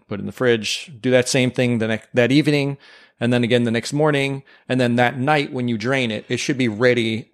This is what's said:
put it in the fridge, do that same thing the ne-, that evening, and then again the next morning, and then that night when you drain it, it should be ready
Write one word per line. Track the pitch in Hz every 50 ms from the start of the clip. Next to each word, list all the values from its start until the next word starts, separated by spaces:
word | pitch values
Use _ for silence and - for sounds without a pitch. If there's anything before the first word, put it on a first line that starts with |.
| _ -
put | 107 98
it |
in | 101 101
the |
fridge, | 101 - 131 123 117 113 104 - - - - - 147 110
do | 104 127
that | 123 127 120 -
same | - 135 127 123
thing | - - 127 120 120 113
the | 110 110
ne-, | 110 107 - _ -
that | 123 120 117
evening, | 135 147 139 151 147 143 139 139 139 - _ - - - - _ _ -
and | 120 120
then | 123 123 120
again | 110 123 120 120
the | 117
next | 113 117 113 - 139
morning, | 147 151 151 147 139 135 139 135 135 - _ - _ _ -
and | 127 127
then | 123 120 117 120
that | 120 120 123 123
night | 123 147 151 147 143 - 139
when | 127 123 123
you | 117 107
drain | 101 123 135 135 127 113
it, | 107 107 - -
it | 123 120
should | - - 147 123
be | 131 113
ready | 104 101 127 123 123 120 113 113 113 110 - _